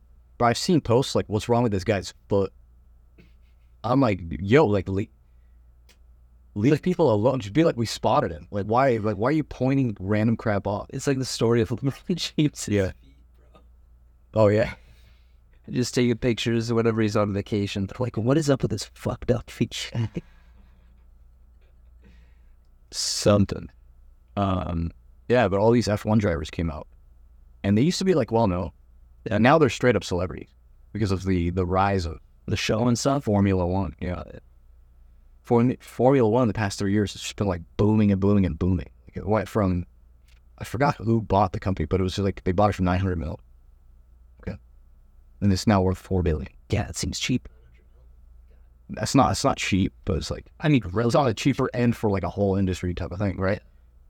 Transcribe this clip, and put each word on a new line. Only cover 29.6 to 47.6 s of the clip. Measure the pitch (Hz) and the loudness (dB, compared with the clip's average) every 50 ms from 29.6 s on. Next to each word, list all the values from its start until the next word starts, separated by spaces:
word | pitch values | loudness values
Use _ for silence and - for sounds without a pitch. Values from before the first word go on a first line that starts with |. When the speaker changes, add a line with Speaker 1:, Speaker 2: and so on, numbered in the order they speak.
| 151 120 | 4 2
Speaker 1:
straight | - - - 123 110 | 2 0 0 2 2
up | 101 - | 2 -2
celebrities | - 95 87 92 92 - - - - _ _ _ - - - - - - | -2 -4 -4 -4 -4 -8 -12 -14 -18 _ _ _ -20 -20 -20 -20 -12 -6
because | 104 110 95 | -4 -2 -2
of | 98 87 92 | -2 -2 0
the, | 95 95 90 85 87 | 0 0 2 0 0
the | 85 95 90 | 0 -2 -2
rise | 87 92 92 98 101 101 95 85 | 0 0 0 2 2 0 -2 -2
of | 78 67 - - - _ - - | -4 -8 -12 -18 -20 _ -16 -8
Speaker 2:
The | - - | -6 -6
show | - - - 120 107 120 | -4 -2 -2 0 0 2
and | 123 120 | 0 0
stuff? | - - 143 139 143 - | 2 0 0 0 0 0
Speaker 1:
Formula | 113 104 101 98 101 95 92 87 | 0 2 2 4 2 2 0 0
One. | 87 92 95 95 - - - | 0 -2 -2 -4 -6 -8 -10
Yeah. | - 90 87 85 - - - - _ - _ - - - - - - _ _ - - - - - - - - - _ | -8 -8 -8 -8 -10 -14 -18 -20 _ -20 _ -20 -20 -20 -20 -20 -20 _ _ -20 -20 -20 -20 -20 -20 -20 -20 -16 _
Form-, | - 123 117 117 127 - - | 2 2 4 4 2 0 -2
Formula | - - - - 117 127 143 135 117 107 | -8 -14 -4 0 2 4 4 4 4 4
One | 107 123 127 | 2 2 2
in | 107 | 0
the | 95 | 0
past | 110 107 98 - - | -2 -4 -4 -2 -2
three | 101 98 101 | -2 0 2
years | 107 101 95 - | 2 0 0 -4
has | - - | -10 -12
just | - - | -12 -6
been, | - 107 98 | -4 -2 -2
like, | 87 85 82 - - | -2 -4 -6 -12 -4
booming | - 104 104 110 107 104 101 101 | 0 2 2 4 4 4 4 2
and | 95 | 2
booming | 95 98 104 101 95 | 2 4 4 4 2
and | 87 78 80 | 0 0 -2
booming. | 90 90 92 87 - - - - - - | 0 0 0 0 -2 -8 -16 -20 -20 -14
Like, | - | -12
it | 90 80 | -10 -4
went | 95 107 107 92 - | -2 -2 -2 -2 -2
from, | - 113 101 95 90 87 87 - _ - - - - _ _ _ - - _ - - - | -2 0 0 0 0 -2 -4 -8 _ -20 -20 -20 -20 _ _ _ -20 -20 _ -20 -16 -16
I | - | -14
forgot | - - 113 139 - - | -8 -4 0 0 0 0
who | - 101 110 113 117 107 | -2 0 0 0 0 2
bought | - 98 98 104 92 - | 2 2 2 2 2 0
the | 101 | -4
company, | - 101 95 - 80 | -4 -4 -2 -2 -2
but | - - 92 | -2 0 0
it | 92 | 0
was | 92 - | -2 -2
just, | - 98 | -2 -2
like, | 98 92 - - | -2 -4 -4 -4
they | 92 90 | -2 0
bought | 92 104 104 | 2 2 2
it | 101 | 2
for | - 92 | 0 0
nine | 90 90 92 | 0 0 0
hundred | 98 95 90 85 | 0 -2 -2 -4
mil. | 69 80 - - - - - - _ - - _ - - - _ - _ - _ - - - - - | -6 -8 -10 -12 -16 -20 -20 -20 _ -20 -20 _ -20 -20 -20 _ -20 _ -20 _ -20 -20 -20 -16 -12
Okay. | - 104 - _ - - - - - - - - _ _ - - - - - | -12 -12 -12 _ -20 -20 -20 -20 -20 -20 -20 -20 _ _ -20 -20 -20 -10 -2
And | 101 101 95 | 0 0 0
it's | 92 - | 2 2
now | 113 104 98 92 | 2 2 4 4
worth | 92 90 - | 2 0 -2
four | - - 95 92 85 | -4 -4 -2 0 0
billion. | 85 76 73 - - - - - - | 0 -2 -2 -6 -10 -14 -16 -6 -4
Speaker 2:
Yeah, | - 123 - - | -2 -2 -2 -4
it | - | -6
seems | - - - - - | -6 -6 -6 -6 -6
cheap. | - - 127 123 - - - - | -4 -2 -2 -4 -4 -8 -20 -20